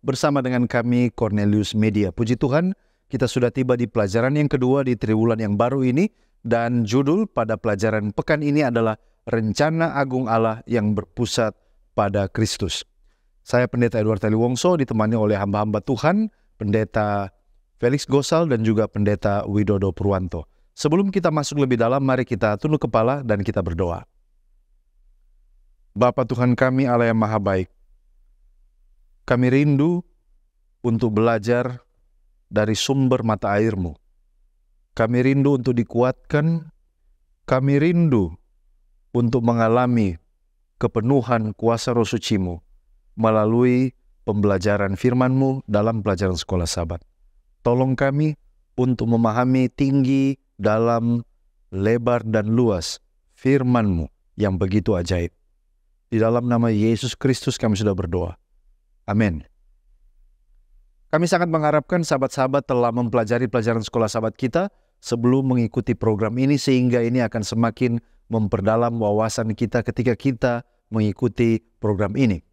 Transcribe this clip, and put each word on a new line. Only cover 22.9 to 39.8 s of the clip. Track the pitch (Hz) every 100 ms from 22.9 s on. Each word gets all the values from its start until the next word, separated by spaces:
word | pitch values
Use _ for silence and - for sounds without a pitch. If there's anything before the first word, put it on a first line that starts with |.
| 113 113 143
dan | 123 104 98
kita | 101
berdoa. | 85 85 90 87 - _ _ _ _ _ _ _ _ _ _ _ _ _ _ _ _ _ _ 101
Bapa | 123 123 120
Tuhan | 123 123 120
kami, | 131 131 135
Allah | 120 117
yang | 113
maha | 107 110
baik, | 101 95 92 _ _ _ _ _ _ _ _ _ _ _ _ _ _ _
kami | - 123 127
rindu | 135 147 139 156 175 - _ _ _ _ _ _ _
untuk | 123 117 120 107
belajar | 117 113 98 120 123 123 _ _ _ _ _ _ _
dari | 104 107 107
sumber | - 139 131 127
mata | 113 104 104 101
air-Mu. | 113 101 87 71 _ _ _ _ _ _ _ _ _
Kami | - 113 123
rindu | 127 139 139 135
untuk | 123
dikuatkan, | 120 113 117 123 - - 147 160 165 156 _ _ _ _ _ _ _ -
kami | 131 139 143
rindu | 160 170 165 123 87 82 _ _ _ _ _ _ _ 120
untuk | 120 123 117
mengalami | 117 113 117